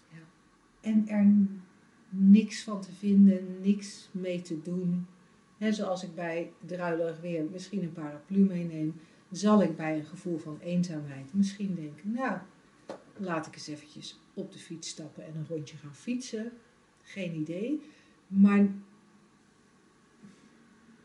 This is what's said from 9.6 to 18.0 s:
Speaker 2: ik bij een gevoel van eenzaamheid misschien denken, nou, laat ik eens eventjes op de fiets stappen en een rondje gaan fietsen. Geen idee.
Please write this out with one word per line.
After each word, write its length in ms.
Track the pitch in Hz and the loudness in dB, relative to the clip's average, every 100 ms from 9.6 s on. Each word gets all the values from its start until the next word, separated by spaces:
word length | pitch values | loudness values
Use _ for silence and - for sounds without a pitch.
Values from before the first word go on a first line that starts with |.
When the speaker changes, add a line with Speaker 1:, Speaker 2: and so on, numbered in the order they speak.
Speaker 2:
ik 140 | 165 156 | 4 0
bij 220 | 160 156 | -4 -4
een 80 | 151 | -6
gevoel 320 | - 175 160 | -12 -8 -8
van 220 | 156 151 | -8 -12
eenzaamheid 760 | 175 175 175 156 143 135 135 | -4 -2 -2 -4 -10 -12 -6
misschien 420 | 196 202 - 196 165 | 0 0 -2 -6 -6
denken, 360 | 151 143 202 | -10 -12 -8
nou, 260 | 240 262 190 - _ _ _ _ - - - | -4 -4 -6 -10 _ _ _ _ -16 -16 -12
laat 300 | 190 160 151 | -6 -6 -8
ik 60 | |
eens 140 | - - | -14 -14
eventjes 520 | 151 - - - - _ | -14 -14 -18 -18 -20 _
op 180 | - - | -14 -12
de 80 | - | -14
fiets 300 | - 160 - | -16 -14 -14
stappen 360 | - 151 - 175 | -14 -16 -16 -14
en 100 | 156 | -12
een 100 | 147 | -8
rondje 280 | 160 143 147 | -8 -10 -14
gaan 180 | 147 143 | -18 -16
fietsen. 560 | - 247 - 220 233 - _ _ _ _ | -8 -8 -6 -8 -10 -12 _ _ _ _
Geen 340 | _ 202 175 160 | _ -10 -8 -6
idee. 460 | 156 175 233 302 - - | -6 -6 -4 -6 -8 -20